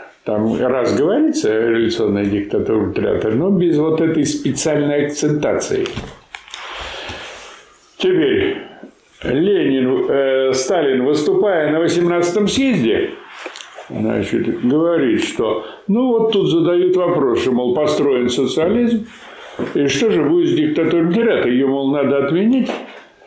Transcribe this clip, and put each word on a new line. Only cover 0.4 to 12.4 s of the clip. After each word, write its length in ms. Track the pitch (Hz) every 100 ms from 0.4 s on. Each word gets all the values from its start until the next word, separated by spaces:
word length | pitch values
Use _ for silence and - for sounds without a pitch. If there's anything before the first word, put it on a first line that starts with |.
| 110 110
раз 380 | 123 131 113 104
говорится 500 | 151 262 311 - 107
революционная 760 | 110 117 113 113 - 104 101 101
диктатура 640 | 101 101 107 92 110 98
пролетариата, 400 | - 98 98 110
но 180 | 117 165
без 280 | 185 175 151
вот 240 | 156 156
этой 240 | 160 156 135
специальной 800 | - 139 127 160 147 147 147 143
акцентации. 840 | - 151 151 147 98 - - - - - - - - - - - - - - - - - - - - - - _ -
Теперь 600 | 370 330 135 - - - - - - - _ -
Ленин, 840 | - 131 190 190 143 135 127 131 120
э, 440 | 139 135 135 135
Сталин, 520 | 131 165 185 143 127 127
выступая 680 | 151 170 180 202 175 147
на 80 | 156
восемнадцатом 680 | 170 170 175 175 175 214